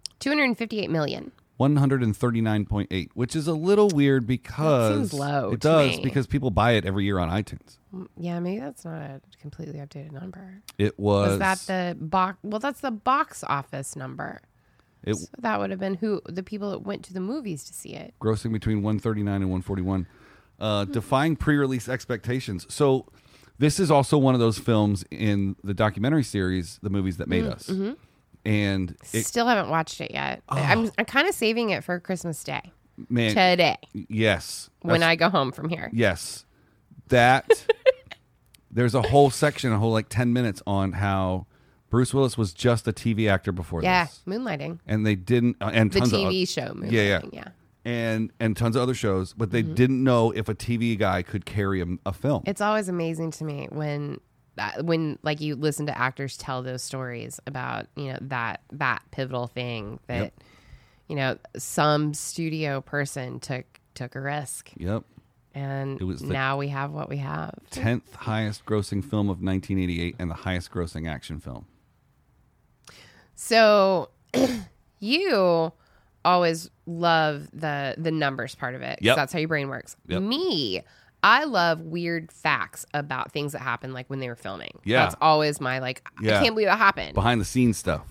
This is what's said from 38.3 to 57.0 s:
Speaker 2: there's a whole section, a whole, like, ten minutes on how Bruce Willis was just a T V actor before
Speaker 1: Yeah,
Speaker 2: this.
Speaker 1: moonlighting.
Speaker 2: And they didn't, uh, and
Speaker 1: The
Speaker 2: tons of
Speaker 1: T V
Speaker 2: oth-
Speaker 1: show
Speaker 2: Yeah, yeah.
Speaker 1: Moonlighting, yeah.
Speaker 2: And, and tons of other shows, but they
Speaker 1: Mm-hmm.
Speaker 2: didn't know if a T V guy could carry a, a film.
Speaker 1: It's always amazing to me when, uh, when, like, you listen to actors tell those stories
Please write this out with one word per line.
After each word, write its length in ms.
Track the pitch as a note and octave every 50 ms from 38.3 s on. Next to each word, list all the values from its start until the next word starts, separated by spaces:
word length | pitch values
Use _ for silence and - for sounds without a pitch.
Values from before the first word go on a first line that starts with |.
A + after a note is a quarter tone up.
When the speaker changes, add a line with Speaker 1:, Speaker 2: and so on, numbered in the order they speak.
| _ _ _ _ _ - _ -
Speaker 2:
there's 240 | - G#2+ B2 A#2+ G#2+
a 80 | C3+ A2+
whole 280 | - - C#3+ C#3+ C3+
section, 420 | A#2+ - - D3 C#3 - - B2+ A2
a 60 | G#2
whole, 140 | G#2+ A2+ A2+
like, 160 | A2 G#2+ -
ten 240 | - - B2 A#2+ A#2+
minutes 300 | B2 B2 A2+ F#2+ - -
on 260 | - G2+ G2 F#2+ F#2+ F2
how 540 | F#2 G2+ G2+ G2 F#2+ F#2+ F#2 F#2 F#2 F#2+ _ _ _ _ _ _ _ _ -
Bruce 240 | - A#2+ C3 B2 -
Willis 240 | C#3 C#3 B2 - -
was 140 | A2 F#2 -
just 340 | - - B2 A#2 A2+ -
a 60 | - G#2+
T 200 | - - A#2+ A2+
V 140 | G2+ A2+ G#2
actor 240 | G2 F#2 - - F#2
before 300 | F2 E2+ - F2 E2 E2+
Speaker 1:
Yeah, 220 | F3+ F#3 F3+ E3+
Speaker 2:
this. 180 | D3+ - - -
Speaker 1:
moonlighting. 520 | F3+ F#3+ A3+ C4 A#3 F3 C#3+ C#3+ D3+ E3+ E3 -
Speaker 2:
And 180 | - A2 G#2+ G#2+
they 120 | G#2+ G#2
didn't, 400 | F#2+ F2+ F2+ B2 A#2+ A#2+ A#2+ - -
uh, 100 | G2 G#2 -
and 180 | A2+ A2+ G#2
Speaker 1:
The 100 | F#2 G3
Speaker 2:
tons 120 | B2 B2 G2+
of 60 | G2
Speaker 1:
T 80 | G2 F#2+
V 140 | F#2 F#3 F3+
Speaker 2:
oth- 60 | -
Speaker 1:
show 260 | - - C3 - - - -
Speaker 2:
Yeah, 180 | G3+ A2+ A2+ G#2
yeah. 180 | G2+ G2 E2+
Speaker 1:
Moonlighting, 140 | - - -
yeah. 140 | C#2+ - - - _ _ _ _ _ -
Speaker 2:
And, 460 | A#2+ A#2+ A#2 A2+ A2+ A2 A2 A2 - - -
and 180 | A2+ A2 G#2+
tons 200 | - A#2+ A#2 A2+
of 60 | B2+ B2
other 120 | B2 B2+
shows, 380 | - - G#2+ F#2+ F#2 F#2 - -
but 180 | - A2+ F#2+
they 120 | G2 A#2+ A2+
Speaker 1:
Mm-hmm. 120 | - D#3
Speaker 2:
didn't 300 | - B2+ B2+ C3+ B2+ C3
know 260 | C3 B2 A#2+ A2+ A2+ -
if 160 | A2 G#2+ -
a 60 | A2
T 220 | - - - A#2+
V 200 | A2+ A#2 A#2 A2+
guy 260 | F#2+ G#2 G2 F2+ F2+ F2+
could 220 | - - G2+ F2
carry 340 | - - G#2 G2+ G2 G2 F#2+ F2
a, 40 | E2+ F2+ E2 -
a 60 | G2 F#2
film. 300 | - - C#3 D3 - -
Speaker 1:
It's 140 | - G3+ -
always 280 | G#3 G#3 G#3+ G#3+ G#3 F3+
amazing 420 | F3+ F3 E3 E3 E3 D#3+ E3 D#3+ D#3
to 120 | - D#3+
me 220 | D#3 C#3+ C#3+ C3+ C3 -
when, 480 | D3+ D3+ D3+ D3 C#3+ D3 C#3+ C#3 - _ _ _ _ _ _ - -
uh, 240 | G#2 G#2 - - D3+
when, 360 | E3+ E3 D#3+ D#3+ D3+ C#3+ - -
like, 180 | D#3 D3+ D3
you 160 | D3 D3+ D3
listen 300 | B2 D3 D#3 C#3 - D3
to 120 | D3 - -
actors 380 | B2 C3 C3 - C#3 C3+ -
tell 260 | - - - C3 B2+ B2+
those 200 | B2+ B2+ B2+ -
stories 580 | - - C3+